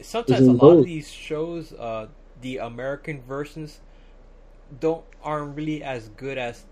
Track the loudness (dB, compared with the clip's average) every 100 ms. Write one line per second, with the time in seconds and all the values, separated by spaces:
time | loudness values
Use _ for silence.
0 | -4 -6 0 4 6 8 10 10 6 -2
1 | -12 -16 -10 -8 -6 -8 -12 -12 -10 -8
2 | -10 -16 -20 -16 -12 -10 -10 -8 -8 -8
3 | -10 -14 -10 -10 -10 -12 -16 -16 -20 -20
4 | -20 -20 -20 -20 -20 -20 -20 -4 -2 -2
5 | -8 -14 -6 -6 -6 -8 -6 -6 -6 -10
6 | -12 -12 -10 -6 -8 -10 -18